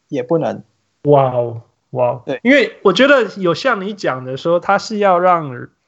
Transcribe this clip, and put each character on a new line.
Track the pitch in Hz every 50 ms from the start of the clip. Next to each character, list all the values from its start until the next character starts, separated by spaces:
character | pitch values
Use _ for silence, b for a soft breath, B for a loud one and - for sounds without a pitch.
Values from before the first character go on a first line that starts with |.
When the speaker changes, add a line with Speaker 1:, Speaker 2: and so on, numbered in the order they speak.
| _ _
Speaker 1:
也 | 151 135 120
不 | - 170 165
能。 | 143 113 110 110 - _ _ _ _ _ _ _ _
Speaker 2:
哇 | 147 147 139 135 131
哦， | 123 123 120 117 117 113 113 _ _ _ _ _
哇 | - 123 123 120
哦。 | 123 123 -
Speaker 1:
对。 | - 139 - -
Speaker 2:
因 | 233
为 | 277 285 220 - - - _
我 | 202 180
觉 | 180 254
得 | 285 294 269 226 190 -
有 | 202 190 170 165
像 | - - 269 240 202
你 | 185 196 220
讲 | 190 - 165 131 131 127
的 | 131 131
说， | 131 - 170 170 175
他 | 170 - 196 202
是 | - - 220 208
要 | 208 196 180 175
让 | 180 185 180 170 160 139 123 123 127 - _ _ _